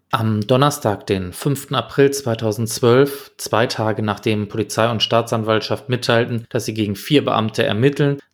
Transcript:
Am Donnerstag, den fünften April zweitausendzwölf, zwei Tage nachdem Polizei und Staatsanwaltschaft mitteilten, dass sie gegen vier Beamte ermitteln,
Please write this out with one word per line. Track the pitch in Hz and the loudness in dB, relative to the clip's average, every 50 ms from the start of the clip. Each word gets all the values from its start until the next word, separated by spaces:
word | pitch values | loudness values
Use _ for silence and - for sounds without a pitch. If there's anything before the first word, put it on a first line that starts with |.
| _ _ - | _ _ -4
Am | 113 110 110 107 107 104 | -2 0 0 0 0 2
Donnerstag, | - 127 127 139 147 143 - - 113 101 98 - - | 2 2 4 4 2 0 0 -2 -2 -2 -2 -2 -2
den | 104 95 92 90 | -2 -2 -2 -6
fünften | 90 - - 151 139 135 - - 143 | -10 -6 -4 -4 -4 -4 -6 -4 -4
April | 131 117 - - - 139 139 | -4 -4 -4 2 2 2 4
zweitausendzwölf, | 139 139 - 123 113 113 110 110 104 117 113 110 - - - 120 120 127 143 139 139 - - - _ | 2 0 -2 -4 -4 -2 -2 -2 -2 -2 -4 -4 -2 2 4 6 6 6 4 2 0 -10 -14 -20 _
zwei | - - - - 107 117 | -14 -6 -2 0 0 0
Tage | - - - 110 110 107 107 | 0 0 -2 -2 -2 0 -2
nachdem | 110 107 101 - - 117 107 104 104 | -2 -2 -4 -2 0 -2 0 0 -2
Polizei | - - 113 107 - - - 110 117 | -4 -4 -4 -4 -2 0 0 0 2
und | 120 104 | 2 0
Staatsanwaltschaft | - - 117 117 113 117 123 113 107 110 110 110 - - 113 - - - | 0 2 2 0 0 0 -2 -2 0 0 0 0 0 -2 -6 -6 -4 -6
mitteilten, | 123 123 - - 120 117 123 117 120 113 117 _ | -6 -4 0 2 2 2 2 0 -4 -6 -6 _
dass | - 120 107 | -6 -4 -4
sie | - | -4
gegen | 110 110 107 104 101 | -2 -2 -2 -2 -2
vier | - - - 151 139 113 | -6 -2 2 2 2 4
Beamte | 104 101 107 107 110 - - 110 | 4 0 0 0 -2 -2 -2 0
ermitteln, | 104 104 104 120 143 143 - 147 143 143 139 _ _ | 0 0 2 2 2 2 2 0 0 0 -2 _ _